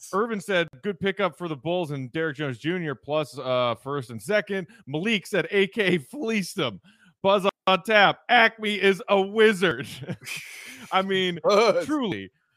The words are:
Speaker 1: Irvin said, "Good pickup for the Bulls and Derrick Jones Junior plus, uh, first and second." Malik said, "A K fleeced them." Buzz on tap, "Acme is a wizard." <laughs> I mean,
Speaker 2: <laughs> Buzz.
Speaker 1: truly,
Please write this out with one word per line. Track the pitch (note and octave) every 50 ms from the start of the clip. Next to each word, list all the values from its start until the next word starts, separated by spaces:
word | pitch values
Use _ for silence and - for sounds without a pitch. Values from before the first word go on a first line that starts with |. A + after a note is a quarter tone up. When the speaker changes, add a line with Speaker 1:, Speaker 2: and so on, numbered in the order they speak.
| - - -
Speaker 1:
Irvin | F#3+ G#3+ A#3+ A3+ G3+
said, | E3+ - G3 F3+ E3+ D#3 - B2+ -
"Good | G3+ G3+ -
pickup | - G3 F#3+ - G3+ F3+ C#3+ -
for | F3+ E3+
the | D#3
Bulls | C3+ A2+ D#3 F3 F3+ F3+ D3
and | D3 C#3 C3 B2 -
Derrick | D#3+ D#3+ D#3+ C#3+
Jones | A#2+ D3+ C#3+ B2+ A2
Junior | - D3+ F3 F#3 E3+ D#3 C#3
plus, | - _ - D3 D#3 D3+ C#3+ - C3
uh, | C3 B2+ B2+ B2 B2 A#2+ A#2
first | - - C3+ C#3+ C#3+ C3 A2+
and | B2 A2
second." | - - G#3 G#3 G#3 - G3 G3 F3+ - - - _
Malik | - C#3 D3+ F3 A3 A3+ G3 -
said, | - - F#3 D#3 D#3+
"A | - G3+ G3 G3
K | - A#3 G#3 F#3 F3+ F3+
fleeced | C3 - - D4 D4 A3+ A3+ G#3+ F#3 - -
them." | G3 D#3+ B2 G2+ F2+ _ _ _ _ _ _ _ _ -
Buzz | G3 G3 G#3 F3+ G3 - _ _
on | - F#3+ F#3+ -
tap, | - A3 G#3+ G3+ F3 D3 - _ -
"Acme | A#3+ A#3+ A3+ A3 A3+ A3+ G#3+ G#3+ G#3 G3
is | F#3 G3 G3 F3+ A3+ -
a | G3+ G3
wizard." | F#3+ G3 G3+ A3+ A3 A3 A3 F3 F#3 F3 D3 A#2 C#3 - - - -
<laughs> | - - - - - - - - - - - - - - - - - -
I | F#3 F#3+
mean, | F#3+ G3 F#3+ F#3 F3+ F3 E3
Speaker 2:
<laughs> | D3
Buzz. | E3 G#3 G3+ A3+ A3 F3+ E3+ F3
Speaker 1:
truly, | D3 D4 D4+ B3+ G#3 D#3 A#2 G2 F#2 _ _ _ _ _